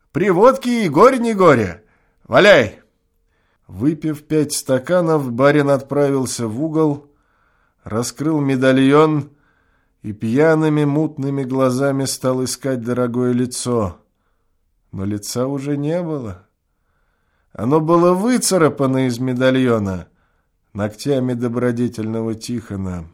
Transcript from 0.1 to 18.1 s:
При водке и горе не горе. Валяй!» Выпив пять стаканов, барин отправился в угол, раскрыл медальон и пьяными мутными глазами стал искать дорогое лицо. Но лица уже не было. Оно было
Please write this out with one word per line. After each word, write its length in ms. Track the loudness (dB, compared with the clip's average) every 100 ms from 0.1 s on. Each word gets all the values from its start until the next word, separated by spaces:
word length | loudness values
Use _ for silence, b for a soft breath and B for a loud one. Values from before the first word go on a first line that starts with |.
При 180 | -2 0
водке 560 | 4 4 4 0 -2 0
и 40 |
горе 280 | 4 4 4
не 160 | -2
горе. 500 | 4 4 4 2 -6 _ _ _ _ 0
Валяй!» 560 | 4 6 6 4 -4 _ _ _ _ _ _ _ _ -18
Выпив 560 | -4 -2 -2 -4 -8 -4
пять 260 | -2 -2
стаканов, 760 | -4 -2 -2 0 0 2 0 0
барин 400 | 2 4 4 2
отправился 760 | 0 0 -2 0 0 -2 -4 -6
в 160 | -4
угол, 480 | -4 0 0 -2 -8 _ _ _ _ _ _ _
раскрыл 560 | -8 -6 -6 -6 -2 -2
медальон 920 | 0 0 2 4 4 6 4 2 -6 _ _ _ _ _ _ _
и 100 | -14
пьяными 720 | -8 -2 2 4 4 2 2 0
мутными 580 | 0 -2 -4 -6 -4
глазами 600 | -4 0 0 0 -2 -2 -4
стал 380 | -4 -4 -2
искать 380 | -4 -6 -6 -6
дорогое 500 | -4 -4 -2 -2 0
лицо. 680 | 0 -2 -4 -4 -2 -2 -6 _ _ _ _ _ _ _ _ _
Но 140 | -8 -6
лица 420 | -6 -6 -6 -4
уже 300 | -6 -6 -4
не 220 | -4 -4
было. 420 | -6 -8 -10 -14 _ _ _ _ _ _ _ _ _ _ _
Оно 260 | -8 0 0
было 340 | 2 4 4